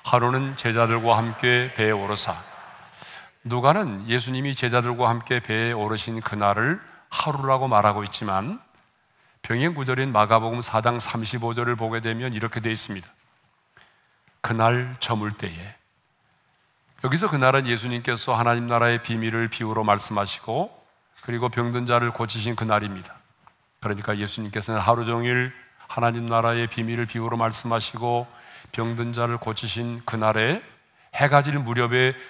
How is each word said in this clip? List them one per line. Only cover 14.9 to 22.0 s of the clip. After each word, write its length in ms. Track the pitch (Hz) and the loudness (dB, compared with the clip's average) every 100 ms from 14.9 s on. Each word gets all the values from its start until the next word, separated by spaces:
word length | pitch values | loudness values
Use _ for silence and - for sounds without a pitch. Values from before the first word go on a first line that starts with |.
| 127 | -6
저물 320 | - 113 104 | -4 -2 -4
때에." 420 | 104 95 82 95 - _ _ _ _ _ _ _ _ _ _ _ _ | -6 -10 -10 -14 -18 _ _ _ _ _ _ _ _ _ _ _ _
여기서 240 | 127 151 208 | -2 0 0
그날은 380 | 147 131 135 127 | 4 4 4 2
예수님께서 720 | 117 123 120 120 117 - 113 | 0 -2 -4 -2 -2 0 2
하나님 320 | 117 117 120 | 4 2 2
나라의 340 | 120 117 117 | 2 4 2
비밀을 460 | - 113 113 113 113 | -2 -2 -2 0 -2
비유로 360 | - 110 110 | -4 -4 0
말씀하시고, 960 | 107 101 - 104 98 - - 123 196 - _ _ _ _ | 2 2 0 -4 -4 -6 -6 -4 -4 -8 _ _ _ _
그리고 260 | - 117 120 | -8 -2 -2
병든 360 | 117 120 120 123 | 0 -2 -2 2
자를 240 | 120 | 2